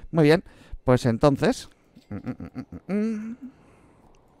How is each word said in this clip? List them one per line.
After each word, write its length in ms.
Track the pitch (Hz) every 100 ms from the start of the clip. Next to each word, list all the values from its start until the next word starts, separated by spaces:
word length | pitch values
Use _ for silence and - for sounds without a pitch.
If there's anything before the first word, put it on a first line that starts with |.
| -
Muy 140 | -
bien. 200 | 147 170 - - - -
Pues 220 | - 123 127
entonces. 640 | 113 147 139 156 - - _ _ - _
Mm, 60 | 104
mm, 200 | - -
mm, 260 | 85 131 - 87 -
mm, 80 | 202
mm. 420 | 220 214 220 240 262 - _ _ _ _ _ _ _ _